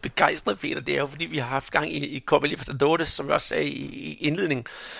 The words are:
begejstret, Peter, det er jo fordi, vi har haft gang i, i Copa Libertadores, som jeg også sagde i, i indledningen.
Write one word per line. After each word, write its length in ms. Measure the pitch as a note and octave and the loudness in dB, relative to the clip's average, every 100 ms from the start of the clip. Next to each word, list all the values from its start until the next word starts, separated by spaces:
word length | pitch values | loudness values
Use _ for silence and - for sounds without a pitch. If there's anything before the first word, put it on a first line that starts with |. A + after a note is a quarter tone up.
begejstret, 560 | - - D#3 - - G3 | -4 4 4 4 -2 -2
Peter, 220 | - C#3+ | -4 -4
det 140 | C3 | 0
er 40 | C#3 | 0
jo 80 | C#3 | 0
fordi, 200 | C#3+ E3 | -4 -4
vi 120 | D3+ | -2
har 80 | B2 | -2
haft 260 | C3+ - | -2 0
gang 200 | D#3 D#3+ | 0 0
i, 240 | D#3 C#3+ C3+ | -4 -6 -6
i 40 | |
Copa 260 | - D3+ D3 | 4 4 4
Libertadores, 640 | - - C3 C#3 E3 D#3+ | -2 -6 2 4 4 2
som 180 | - C#3+ | -4 0
jeg 80 | |
også 140 | D3+ - | 0 2
sagde 160 | - | 0
i, 200 | D3 C3+ | 0 -2
i 300 | C#3 - D#3 | -8 -8 -10
indledningen. 520 | - D3 E3 F3+ C3 - - - | -2 0 0 0 -2 -4 -12 -14